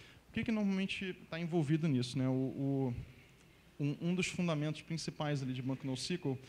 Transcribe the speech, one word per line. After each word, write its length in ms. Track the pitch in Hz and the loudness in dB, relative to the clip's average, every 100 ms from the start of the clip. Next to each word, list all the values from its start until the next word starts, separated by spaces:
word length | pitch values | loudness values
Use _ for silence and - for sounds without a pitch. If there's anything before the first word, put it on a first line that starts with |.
| - - - | -20 -20 -8
O 40 | |
que 120 | - | -4
que 80 | 226 | 0
normalmente 600 | 220 202 190 190 - 190 180 - | 2 2 2 0 -2 -6 -8 -8
tá 100 | 160 | -6
envolvido 500 | 170 170 139 160 160 | 0 2 4 4 4
nisso, 280 | 127 123 135 | 4 2 0
né? 120 | 131 | 2
O, 40 | |
o, 600 | 131 131 - 139 135 131 120 - - - - - - - - | 2 0 0 0 2 0 -2 -8 -14 -20 -20 -20 -20 -16 -4
um, 180 | 143 143 | -2 0
um 140 | 170 | 0
dos 120 | 180 175 | 0 0
fundamentos 560 | - 175 151 151 147 | 0 0 2 0 -4
principais 600 | - 160 - 147 151 147 | -6 -6 -6 -2 0 0
ali 100 | 131 | 0
de 100 | 127 | -2
banco 240 | 127 131 135 | -2 -2 -2
NoSQL 500 | 127 - 175 143 127 | -4 -2 -2 0 -2